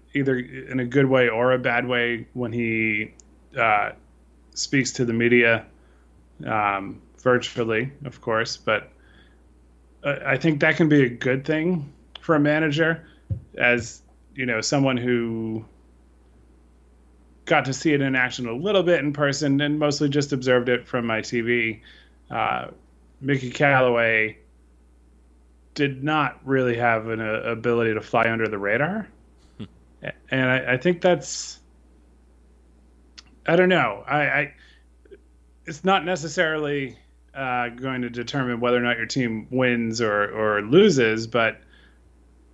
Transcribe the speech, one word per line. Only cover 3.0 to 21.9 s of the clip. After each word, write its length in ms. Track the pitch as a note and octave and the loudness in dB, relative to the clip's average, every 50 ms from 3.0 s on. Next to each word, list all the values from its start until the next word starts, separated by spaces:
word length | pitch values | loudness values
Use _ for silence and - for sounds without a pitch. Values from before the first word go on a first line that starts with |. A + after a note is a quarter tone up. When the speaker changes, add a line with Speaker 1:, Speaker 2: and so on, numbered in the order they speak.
| G#2+ - - - - - - _ _ _ - C3 | -4 -8 -12 -20 -20 -20 -20 _ _ _ -4 0
Speaker 1:
uh, 320 | A#2 A2 G#2+ G#2 G#2 G#2+ - - _ _ _ _ _ _ _ _ _ _ - | 2 2 2 2 0 -2 -8 -12 _ _ _ _ _ _ _ _ _ _ -12
speaks 380 | - - - - C3+ B2 - | -10 -8 -2 0 0 0 0
to 140 | - - B2+ | -2 -4 -2
the 60 | A#2 | -2
media, 540 | A2+ A2+ A#2 A#2+ B2 B2 A#2 A#2 A2+ A2 - - - _ _ _ _ _ _ _ _ _ _ _ _ - D3+ | 0 0 2 4 6 6 6 4 4 2 -2 -8 -20 _ _ _ _ _ _ _ _ _ _ _ _ -14 -8
um, 560 | - A2 G#2+ G#2 G2+ G2+ G2 G2 G2 G#2 - - _ _ - | -4 -2 0 0 0 -2 -2 -6 -10 -14 -16 -18 _ _ -4
virtually, 760 | - C3 B2 B2 B2 - - B2+ A#2 A2+ A2 A2 B2+ C3+ - - C#3+ | 2 2 2 2 0 -4 -4 -4 -2 0 0 -2 -2 -4 -8 -12 -14
of 160 | C3 - - | -16 -14 -10
course. 360 | - A#2+ A2+ A2 A2+ - - - | -6 -2 -2 -2 -2 -4 -6 -8
But 340 | - A#2 A2 G#2 - - - _ _ - - - - - _ _ _ _ - _ _ _ _ _ _ _ _ _ - | -2 -2 -2 -2 -2 -8 -20 _ _ -20 -20 -20 -20 -20 _ _ _ _ -20 _ _ _ _ _ _ _ _ _ -6
I, 300 | C#3+ C#3 - - C#3 C3+ | -6 -4 -4 -2 -2 -2
I 40 | C3 | 0
think 220 | - E3 D#3 C#3+ | 2 0 2 2
that 180 | E3 D#3 D3+ - | 2 2 4 4
can 100 | E3+ D3+ | 4 6
be 160 | D3+ C#3+ C3+ | 6 6 4
a 60 | A#2+ | 4
good 340 | A#2+ - - B2+ C3 C#3 C#3 | 2 -2 -2 -2 -2 -2 -2
thing 480 | - D#3 D#3 D#3+ F3+ F#3 E3 C#3+ - - _ _ _ - - | -2 -2 -2 0 0 -2 -2 -4 -10 -16 _ _ _ -20 -12
for 140 | - - E3 | -2 2 2
a 40 | D3 | 4
manager, 680 | D3 D3 D3+ D#3 D#3+ D#3 C#3+ D#3+ E3 D#3+ E3 E3 - - - - _ - - - - - - - | 4 4 2 2 2 0 0 2 0 0 0 -2 -6 -20 -20 -20 _ -10 -10 -10 -10 -14 -4 0
as, 460 | - B2 B2 A#2+ - - - - _ _ _ _ _ _ - | 2 2 2 2 0 -6 -14 -18 _ _ _ _ _ _ -10
you 100 | C#3 B2+ | -8 -4
know, 160 | B2 A#2 A2 | -4 -2 -2
someone 360 | A2 - D3+ C#3+ C#3 C3+ C3 A#2+ | -2 0 0 2 2 2 0 0
who 680 | A#2+ B2 B2 A#2+ A#2 A#2 A2+ A2+ A2+ A2 A2 A2 A2 - - _ _ _ _ _ _ _ _ _ _ _ _ - _ _ _ _ _ _ _ _ _ _ _ _ _ _ _ _ _ _ - _ - | 0 0 0 0 0 -2 -4 -6 -6 -6 -6 -8 -10 -12 -20 _ _ _ _ _ _ _ _ _ _ _ _ -20 _ _ _ _ _ _ _ _ _ _ _ _ _ _ _ _ _ _ -20 _ -2
got 200 | - E3+ D3+ C3 | 2 2 2 2
to 80 | C#3 C3 | 0 -4
see 180 | - - E3 D3 | -2 0 0 2
it 80 | C#3+ | 2
in 140 | C#3 C3+ C3 | 0 0 0
action 320 | B2+ B2 B2+ - B2+ B2 A#2 | 0 0 -2 -2 -6 -6 -6
a 60 | A#2 | -6
little 300 | C3 E3+ G#3 G#3 F#3+ E3+ | -4 -4 0 2 2 4
bit 160 | F3 F3 D#3 | 4 2 2
in 140 | C#3 D3 C#3+ | 2 -2 -2
person 460 | C#3+ D3 C#3 C3+ C#3 D3+ C#3 C#3 C#3 | 0 0 0 0 0 0 0 2 2
and 180 | D3 D3 D3 D3+ | 2 0 0 0
mostly 300 | D3+ D3 C#3 - D3+ C#3+ | 0 0 0 0 0 0
just 220 | C#3 D3 C#3+ - | 0 0 -2 -2
observed 380 | C#3+ B2+ B2 C3 B2+ B2 B2 B2+ | -4 -2 2 4 4 4 4 2
it 180 | B2 A#2 - - | 0 -2 -2 -4
from 200 | - B2 A#2 A#2 | -6 -4 -2 -2
my 140 | A2+ A2 | -2 -2
T 200 | G#2+ - B2 A#2+ | -4 -4 -4 -4
V. 400 | A2+ A#2 A#2+ A#2+ A2+ A2+ G#2+ - - - | 0 0 0 0 0 -2 -4 -8 -14 -20